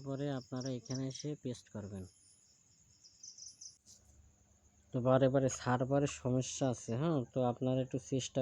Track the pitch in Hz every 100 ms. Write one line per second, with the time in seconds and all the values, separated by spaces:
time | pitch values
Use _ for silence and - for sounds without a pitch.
0 | 139 135 143 135 - 127 131 123 - 131
1 | 135 127 147 147 127 120 - 107 101 98
2 | 92 _ _ _ _ _ _ _ _ _
3 | - - - - - - - - - -
4 | - - - _ _ _ _ _ _ 131
5 | 123 131 131 135 131 - 135 123 127 143
6 | 143 - 127 127 123 - 135 117 - 117
7 | 165 151 117 131 123 120 127 131 127 135
8 | - 131 - -